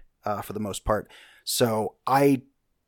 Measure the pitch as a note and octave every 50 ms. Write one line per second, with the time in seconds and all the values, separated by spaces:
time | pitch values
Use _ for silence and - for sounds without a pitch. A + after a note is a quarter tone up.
0 | - - _ _ - G#2 G#2 G2 - - G2 G#2+ G#2+ G2+ F#2 - - - G#2+ G2+
1 | - - - - - - _ _ _ - - - B2+ A#2 A2 A2 G#2+ - - _
2 | _ - C3+ C#3 C#3+ C#3+ C#3 B2+ - _ _ _ _ _ _ _ _